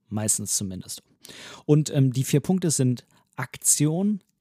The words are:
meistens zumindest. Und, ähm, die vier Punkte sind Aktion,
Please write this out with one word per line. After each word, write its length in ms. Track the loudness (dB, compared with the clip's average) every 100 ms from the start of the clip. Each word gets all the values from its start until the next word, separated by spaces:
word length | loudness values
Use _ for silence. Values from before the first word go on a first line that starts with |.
| _
meistens 480 | -4 -2 -2 -2 -4
zumindest. 440 | -4 -8 -12 -16 -18 _ -20 -20 -18 -6 2
Und, 240 | 4 4
ähm, 200 | 2 2
die 140 | 2 0
vier 160 | 0
Punkte 300 | 2 0 0
sind 340 | 2 2 0 -6 _ _ -12
Aktion, 840 | -12 -6 -2 2 2 2 0 -2 -6 _